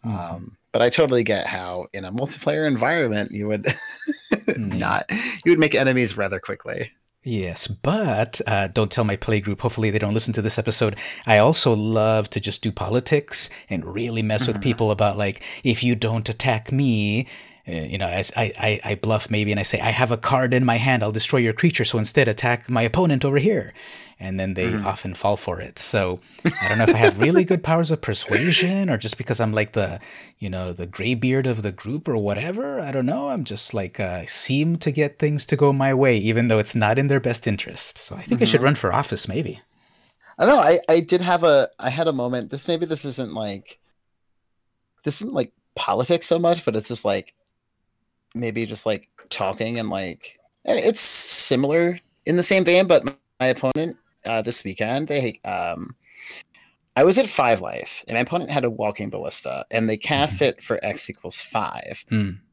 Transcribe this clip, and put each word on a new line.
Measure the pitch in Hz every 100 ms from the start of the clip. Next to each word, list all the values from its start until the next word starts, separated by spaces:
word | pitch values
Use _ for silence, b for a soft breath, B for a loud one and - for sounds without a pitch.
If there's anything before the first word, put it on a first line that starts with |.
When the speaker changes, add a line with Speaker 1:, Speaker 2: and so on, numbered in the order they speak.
| 117
Speaker 1:
Mm-hmm. | 101 82 85
Speaker 2:
Um, | 101 - _
but | 110
I | 120
totally | - 151 123
get | 110 101 -
how | 92 90 90 87
in | 98 92
a |
multiplayer | 107 139 - - 151 156
environment | 123 123 170 131 107 101
you | 104 104
would | 107
<laughs> | - - - - - - - - -
Speaker 1:
Mm. | 120 104 -
Speaker 2:
not, | - - - 214 247 B
you | 165
would | 170
make | 151
enemies | 135 135 127 117 104
rather | 98 95
quickly. | - 98 - - 107 _ _ _
Speaker 1:
Yes, | 131 110 92 82 -
but, | 107 139 208 190 104 117 - -
uh, | 101 95
don't | 113 104
tell | -
my | 107 98
play | - 107
group. | 101 98
Hopefully | 120 113 110
they | 104
don't | 104
listen | 110 120
to | 113
this | 107 -
episode. | 110 - 110 101 B B -
I | 107
also | 113 160 -
love | 110 107 110 107 110 104
to | -
just | 104 -
do | -
politics | - - 120 127 147 147 - - B B
and | 95 90
really | 98 117 113
mess | 110 107 123
with | 107
Speaker 2:
Mm-hmm. |
Speaker 1:
people | 101 113 110
about, | 104 104 98
like, | 101 98 B B
if | - 113
you | 123 110
don't | 113 113 110
attack | - 135 110 -
me, | 135 139 110 104 107 127 B B B -
uh, |
you | 85 76 95
know, | 92
I, | 90 - -
I, | 113 -
I, | 110 104
I | - 101
bluff | 107 107 -
maybe | 107 104
and | 104
I |
say, | 95 -
"I | 117
have | 113 123
a | 117
card | - 135 127
in | 127 127
my | 117
hand, | 131 127
I'll | 107
destroy | 107 - 135
your | 117
creature, | 110 170 160 117
so | 113
instead | 107 - 120
attack | 107 123 120 -
my | 123
opponent | 117 151 180 139 139
over | 143
here." | 165 190 98 - B B B B
And | 95 95
then | 95
they | 92 92
Speaker 2:
Mm-hmm. | 107 98
Speaker 1:
often | 95 98
fall | 92 98 104
for | - 90
it. | - -
So | - 107 92 92 B B -
I | - -
don't | 113
know | 113
if | 113
I |
have | 110 95
really | 135 175
good | 175 180
powers | 156 165 165
of | 160
persuasion | - 104 - 104 165 165 180 196 190
or | 117
just | - -
because | 120 131
I'm, | 110
like, | 107 107
the, | - 92 90 B B B B
you | 101
know, | 92 92
the | 87 87
gray | - 104 123
beard | 127 131 131
of | 110
the | 104
group | 95 104 147 156
or | 117
whatever. | 101 101 151 196 277 269
I | 156
don't | 131 127
know. | 240 285
I'm | 247
just, | 127 101 -
like, | 110 92 -
uh, | 95 90 80
seem | - - 131 156 165
to | 165
get | 139 147 -
things | 151 147 -
to | 135
go | 143
my | 139 135
way, | 135 135 113
even | 104 113 120
though | 110
it's | 104 117
not | 107 117
in | 139
their | 139
best | 123 113 -
interest. | 101 - - - -
So | - 98
I |
think | - 240
I | 233
should | 139
Speaker 2:
Mm-hmm. | 131
Speaker 1:
run | 147
for | 95
office, | 101 143 - -
maybe. | 104 127 - _ b b b b b b b
Speaker 2:
I | 190
don't | 277
know. |
I, | 151 170 -
I | 165
did | 165 180
have | 180 175
a, | 165 143 - _
I | 127
had | 131 160
a |
moment. | 135 123 127 113
This, | 139 -
maybe | 165 170
this | 156
isn't, | 143 127 120
like, | 92 107 98 - - _ _ _ _ _ _ _ _ _ _ _ _
this | 151 143
isn't, | 214
like, | 202 120 _ _ -
politics | - 101 127 170 -
so | 170
much, | 170 170
but | - 110
it's | -
just, | 120
like, | 104 98 - _ _ _ _ _ _ _ _ _ _ 113
maybe | 120 110 113
just, | 110 110
like, | 101 _ _ -
talking | - 98 98 113 117
and, | 110
like, | 92 95 82 - _ _ _ -
and | 240
it's | - 214
similar | - - - - - 127 139 160 170 175 _ _ -
in | 175
the |
same | - 190
vein, | 180 180 190
but | 156 120
my, | 139 _ _
my | 131
opponent, | 127 131 151 165 - _ _ -
uh, | 113
this | 110 -
weekend, | 98 92 110 131 151
they, | 147 123 - -
um, | 92 87 85 - - B B B B - b b b _ -
I |
was | 160 196
at | 240
five | - 127 104
life, | 80 60 - - -
and | 113
my |
opponent | 127 160 139
had | 143
a | 123
Walking | 107 107 104 101
Ballista, | 101 - - - 65 -
and | 113 113
they | 107
cast | - 143 143 101
Speaker 1:
Mm-hmm. | 139
Speaker 2:
it | -
for | - 113
X | 104 98 -
equals | - 90 -
five. | - 110 95 - - - -
Speaker 1:
Hmm. | 113 98 95 _